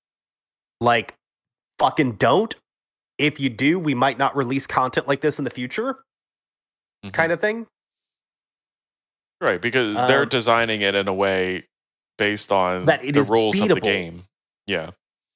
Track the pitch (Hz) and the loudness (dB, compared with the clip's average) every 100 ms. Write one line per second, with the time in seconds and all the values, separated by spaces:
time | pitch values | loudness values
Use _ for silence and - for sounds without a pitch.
0 | _ _ _ _ _ _ _ _ 120 117 | _ _ _ _ _ _ _ _ 2 2
1 | 104 - _ _ _ _ _ - 139 - | 0 -14 _ _ _ _ _ 0 0 2
2 | 131 107 117 151 220 - _ _ _ _ | -2 2 4 4 2 -6 _ _ _ _
3 | _ - 147 151 139 107 139 180 151 123 | _ -2 -2 0 -4 0 0 0 0 0
4 | 131 120 135 139 123 135 - - 127 156 | 0 2 -2 0 -2 -4 -2 -2 0 -2
5 | - 139 151 139 131 - 123 - 254 262 | -2 0 0 -2 -6 -6 -8 -4 -6 -6
6 | _ _ _ _ _ _ _ _ _ _ | _ _ _ _ _ _ _ _ _ _
7 | 98 95 165 170 208 226 220 _ _ _ | -8 -2 -2 0 -2 -4 -10 _ _ _
8 | _ _ _ _ _ _ _ _ _ _ | _ _ _ _ _ _ _ _ _ _
9 | _ _ _ _ 127 92 120 117 113 107 | _ _ _ _ -2 0 0 0 0 0
10 | 123 139 139 131 113 117 113 107 98 101 | 2 2 2 0 2 2 2 0 0 0
11 | 98 95 98 95 92 92 - _ _ _ | 0 0 0 2 0 -4 -10 _ _ _
12 | _ - 104 107 - 98 92 92 113 147 | _ -4 -2 -2 0 2 2 0 0 0
13 | 131 147 131 113 110 98 107 - 107 98 | 0 0 2 2 2 0 2 0 0 -2
14 | 85 85 90 _ _ _ - 90 80 - | -4 -12 -20 _ _ _ -8 -6 -6 -14
15 | _ _ _ | _ _ _